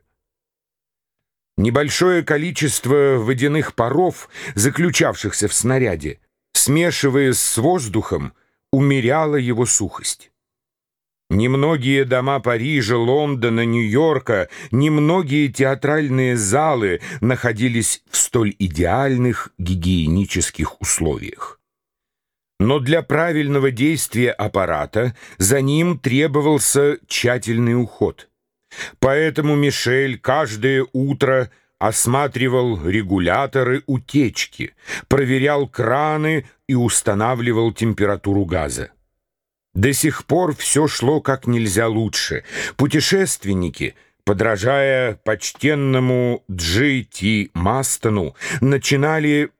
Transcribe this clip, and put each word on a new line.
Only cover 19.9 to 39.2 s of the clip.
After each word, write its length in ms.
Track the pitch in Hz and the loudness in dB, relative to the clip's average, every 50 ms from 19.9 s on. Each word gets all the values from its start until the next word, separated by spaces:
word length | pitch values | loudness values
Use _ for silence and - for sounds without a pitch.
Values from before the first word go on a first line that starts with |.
| 92 85 78 78 82 98 95 - - 90 - - - - 78 - - - | 2 2 2 2 2 0 0 0 -2 -2 -4 -4 -4 -4 -6 -6 -4 -6
условиях. 760 | - - - - - 78 69 - - - - - - - - _ _ _ _ _ _ _ _ _ _ _ _ _ _ _ _ _ _ _ _ - | -4 -4 -2 0 0 -2 -2 -2 -6 -12 -12 -12 -14 -14 -14 _ _ _ _ _ _ _ _ _ _ _ _ _ _ _ _ _ _ _ _ 0
Но 200 | 98 120 143 151 | 0 2 2 0
для 200 | 123 131 160 165 | 0 0 0 0
правильного 720 | - - 139 151 165 175 156 151 147 139 143 139 135 135 | 0 0 -2 0 0 0 0 -2 0 0 0 2 2 0
действия 600 | 123 107 135 156 160 127 - - - 120 123 120 | 0 0 0 0 0 -2 -4 -4 0 0 0 0
аппарата 840 | - - 107 107 - 98 92 82 80 73 73 - - 107 123 123 - - - - - - | 0 -2 -4 -2 0 0 0 0 0 -2 -4 -2 -2 0 0 0 -4 -8 -16 -20 -6 -4
за 240 | 95 98 135 139 | 0 2 2 2
ним 360 | 135 139 147 160 170 175 165 131 | 2 2 2 2 2 0 -2 -2
требовался 1000 | - 127 123 139 151 156 135 151 143 156 151 135 - - - 143 143 143 147 - - | -2 0 2 2 2 2 0 0 2 2 2 2 2 2 2 4 4 2 0 -2 -6
тщательный 760 | _ - - - 117 123 120 - 110 117 117 120 117 120 123 | _ -4 -2 0 0 0 0 -2 -2 0 0 2 2 2 0
уход. 480 | 120 - - - 107 87 - - - _ _ _ _ _ _ _ _ _ - - - - - _ | 0 -2 -2 -2 -2 -2 -2 -8 -18 _ _ _ _ _ _ _ _ _ -14 -14 -14 -14 -4 _
Поэтому 580 | 127 131 139 151 160 156 - 156 147 151 147 | 0 2 2 2 0 0 0 0 0 2 2
Мишель 640 | 143 143 139 131 - - 120 127 135 139 135 120 - | 2 2 0 0 0 0 0 0 0 0 -2 -4 -4
каждое 680 | - 127 131 156 151 110 110 107 120 135 135 131 127 - | -2 0 0 0 0 -2 -4 -2 0 0 2 0 -2 -2
утро 580 | - 127 135 139 131 - 139 131 131 131 127 - - _ _ _ _ _ | -2 -2 -2 -2 0 0 0 2 2 0 -2 -4 -8 _ _ _ _ _
осматривал 1080 | 98 110 107 - - 117 127 139 147 135 - 123 131 123 127 127 123 123 110 85 76 | -2 -2 0 0 0 2 2 0 0 -2 -2 -2 -2 0 2 0 0 0 -2 -2 -2
регуляторы 960 | 90 95 110 101 87 98 92 87 85 95 131 139 - - 135 123 123 127 143 - | 0 0 0 0 0 0 0 2 2 0 0 0 -2 -2 -2 0 0 -2 -2 -2
утечки, 880 | - 131 127 - - - 147 135 104 - - - - - - - - - _ - - - - - _ | -4 -4 -4 -4 -2 0 0 0 0 -2 -4 -8 -8 -8 -12 -12 -12 -12 _ -14 -12 -12 -12 -2 _
проверял 580 | - 139 135 123 131 131 135 147 147 143 135 | 0 2 2 0 0 0 2 0 0 0 -2
краны 800 | - - - 113 113 127 143 151 156 156 151 156 156 160 143 - - _ _ _ - | -4 -4 -4 -2 0 0 0 0 -2 -2 -2 -2 -2 -2 -2 -4 -8 _ _ _ -2
и 60 | 131 | 0
устанавливал 1000 | 123 120 110 - - - 113 101 101 110 123 131 117 120 120 110 113 117 113 | 2 2 2 0 0 0 0 0 2 0 0 -2 -2 -2 0 0 0 0 0
температуру 720 | - - 113 113 98 - 104 101 101 95 - 101 98 101 98 | -2 -2 -2 -2 0 0 0 0 0 -2 -2 0 0 0 0
газа. 460 | 82 92 82 76 69 60 - - - _ _ _ _ _ _ | 0 -2 -2 -2 -4 -6 -8 -10 -12 _ _ _ _ _ _